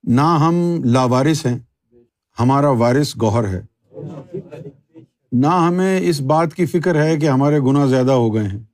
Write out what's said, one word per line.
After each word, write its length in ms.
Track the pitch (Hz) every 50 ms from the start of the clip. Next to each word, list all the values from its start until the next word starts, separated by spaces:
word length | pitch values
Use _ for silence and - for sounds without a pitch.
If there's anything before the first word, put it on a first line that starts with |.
| -
نہ 180 | - 117 127
ہم 600 | 147 160 170 147 151 165 170 175 175 175 170 165 135
لاوارث 600 | 120 120 131 131 123 127 127 135 156 160 147 -
ہیں، 120 | 127 120 120 - _ _ _ _ _ _ - _ _ _ _ _ _ _ -
ہمارا 300 | 120 127 135 139 143 143
وارث 460 | 131 113 117 120 123 143 147 139 - 113
گوہر 260 | 113 113 - 117 110
ہے۔ 180 | 98 95 90 - - _ _ _ _ - - 147 - - 147 - - - 196 - - 151 - - 139 - _ _ _ _ - - _ _ _ _ _
نہ 160 | - 123 135
ہمیں 520 | 151 175 180 165 170 175 180 185 190 190 185
اس 220 | 180 175 165 143
بات 320 | 135 131 151 160 170 156 -
کی 120 | - 180
فکر 380 | 151 - 175 151 185 165 151 151
ہے 140 | 156 165
کہ 120 | 151 151 156
ہمارے 300 | 135 131 139 147 147 151
گناہ 260 | 135 127 139 147 143
زیادہ 260 | 131 131 131 127 131
ہو 220 | 135 127 117 113 107
گئے 100 | 110 107
ہیں 160 | 98 98 107 113 _